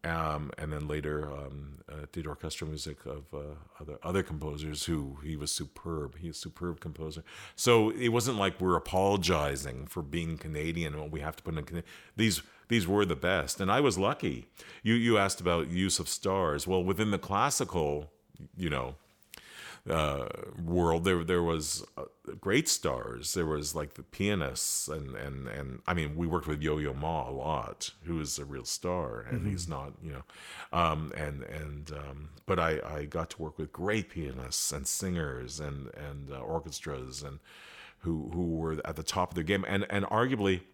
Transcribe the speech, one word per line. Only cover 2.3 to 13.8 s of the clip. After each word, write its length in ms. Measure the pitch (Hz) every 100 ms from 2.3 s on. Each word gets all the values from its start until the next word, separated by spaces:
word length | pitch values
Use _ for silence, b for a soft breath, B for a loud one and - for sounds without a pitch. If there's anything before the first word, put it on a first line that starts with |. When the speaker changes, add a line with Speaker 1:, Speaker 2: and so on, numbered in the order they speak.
| 71 80 - 78
Speaker 1:
music 340 | 76 73 71
of, 200 | - 71 69
uh, 40 | 73 73 73 76 -
other, 180 | 76 71
other 180 | 82 92
composers 640 | 87 78 76 73 78 73
who 340 | - 80 69 69
he 120 | 76 78
was 140 | 73
superb. 680 | - 71 - 85 80 69 62
He 100 | 85
was 80 | 78
a 40 |
superb 380 | 87 - 90 80
composer. 460 | 82 76 78 78 - B B -
So 340 | - 117 110
it 180 | 110 123
wasn't 280 | 117 117 113
like 220 | 98 90
we're 160 | 92 87
apologizing 1120 | - 95 98 101 85 82 73 69 69 64 71
for 160 | -
being 360 | 71 82 82 78
Canadian 540 | 78 76 80 85 80
and 100 | 73
what 80 | 76
we 100 | 78
have 140 | 73 -
to 60 |
put 140 | - 80
in 60 |
Cana-, 180 | 73 85 - B B -
these, 260 | 110 82 - B _
these 180 | 117 87
were 180 | 101
the 120 | 98 73
best. 440 | 87 92 71 -
And 120 | 95
I 80 | 113